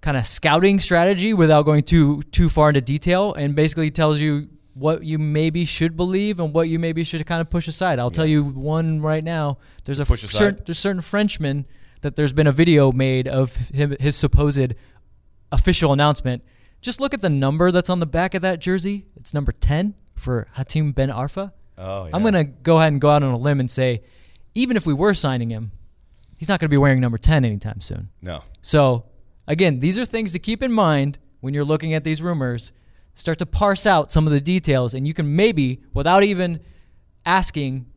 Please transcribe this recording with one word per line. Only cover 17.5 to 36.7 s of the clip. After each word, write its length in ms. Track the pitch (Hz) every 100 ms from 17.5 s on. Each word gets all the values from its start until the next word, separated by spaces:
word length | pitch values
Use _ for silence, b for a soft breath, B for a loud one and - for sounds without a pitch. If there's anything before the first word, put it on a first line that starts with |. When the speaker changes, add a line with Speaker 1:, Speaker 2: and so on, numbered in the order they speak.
| 151 175
Speaker 1:
that's 180 | 180 175
on 100 | 180
the 60 | 165
back 280 | 165 175 190
of 60 |
that 160 | 185 175
jersey. 460 | - 185 180 202 - -
It's 180 | -
number 180 | 147 139
ten 440 | - - 151 196 202 _ -
for 320 | - 120 107 -
Hatem 360 | 131 143 151
Ben 160 | 139 135
Arfa. 420 | 117 139 - 196 - - -
Speaker 2:
Oh, 280 | 92 98 98
Speaker 1:
I'm 180 | 165
Speaker 2:
yeah. 80 | 220
Speaker 1:
gonna 120 | 190
go 340 | 147 131 - 160
ahead 140 | 160
and 80 | 143
go 80 | 147
out 140 | 147
on 80 | 139
a 40 | 120
limb 220 | 135 143
and 100 | 127
say, 320 | - 127 117 b b b b b -
even 220 | 247 233
if 80 | 165
we 80 |
were 200 | 139 196 196
signing 340 | 147 127 117
him, 220 | 110 110 - - _ _ _ - -
he's 100 | 160
not 100 | 190
gonna 100 | 160
be 80 | 143
wearing 220 | 139 131
number 180 | 123 113
ten 260 | - 156
anytime 380 | 123 104 107 104
soon. 280 | - - 95 -
Speaker 2:
No. 220 | 90 78 - -
Speaker 1:
So, 440 | - 151 139 120 117 - - _ -
again, 320 | 156 185 135
these 180 | 143 190
are 80 | 247
things 260 | 226 220
to 60 | 170
keep 220 | - 220
in 100 | 262
mind 460 | 226 185 147 139 143 _ _
when 140 | 127
you're 100 | 143 147
looking 280 | 170 165
at 100 | 156
these 180 | 156 156
rumors. 500 | 170 170 131 120 - _ _ - -
Start 240 | - - 160
to 60 | 175
parse 400 | - 202 190 214
out 240 | 180 143
some 160 | 156 156
of 60 |
the 80 | 143
details, 520 | 143 180 160 135 123
and 140 | 127 139
you 60 |
can 220 | 160 151 151
maybe, 460 | 214 170 135 127 -
without 300 | - 147 190
even 360 | 202 190 180 160 b